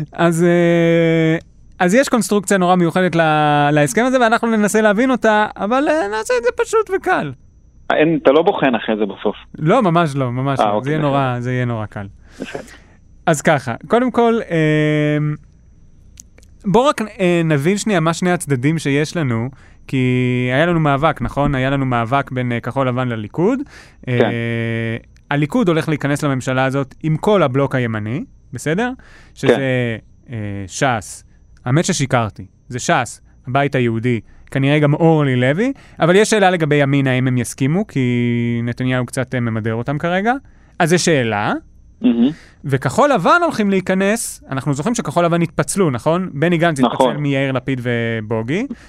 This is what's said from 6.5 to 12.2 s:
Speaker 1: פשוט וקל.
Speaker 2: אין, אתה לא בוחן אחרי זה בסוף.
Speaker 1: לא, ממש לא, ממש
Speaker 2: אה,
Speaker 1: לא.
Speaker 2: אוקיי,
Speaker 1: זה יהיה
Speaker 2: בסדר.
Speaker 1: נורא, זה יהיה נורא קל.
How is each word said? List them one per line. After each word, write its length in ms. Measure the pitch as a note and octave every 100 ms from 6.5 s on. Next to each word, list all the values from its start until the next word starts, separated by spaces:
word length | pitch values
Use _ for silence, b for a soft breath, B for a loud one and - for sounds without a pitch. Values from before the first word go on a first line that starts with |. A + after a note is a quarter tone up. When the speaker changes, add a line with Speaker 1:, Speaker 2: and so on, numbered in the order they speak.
| A#4
Speaker 1:
פשוט 260 | A#4 A4 G#4
וקל. 360 | F#4 - D#3 D3 B2+ - - - - -
Speaker 2:
אין, 260 | D3 D#3 D#3
אתה 80 | C#3
לא 100 | D3
בוחן 340 | F#3 - C#3
אחרי 200 | G#2+ - G#2+
זה 80 |
בסוף. 300 | G2+ - G#2+ - - -
Speaker 1:
לא, 220 | D3+ B3+
ממש 320 | F#3+ E3 D#3+
לא, 160 | C#3 B2+
ממש 280 | B2+ C#3 B2+
Speaker 2:
אה, 60 |
Speaker 1:
לא. 60 | G#2+
Speaker 2:
אוקיי, 120 | G#2+
Speaker 1:
זה 60 | C3
יהיה 80 | D#3
Speaker 2:
בסדר. 100 | D3
Speaker 1:
נורא, 260 | C#3 C3 B2
זה 120 | B2
יהיה 140 | B2+
נורא 200 | A#2+ A2+
קל. 220 | G#2 G#2+ G2+ -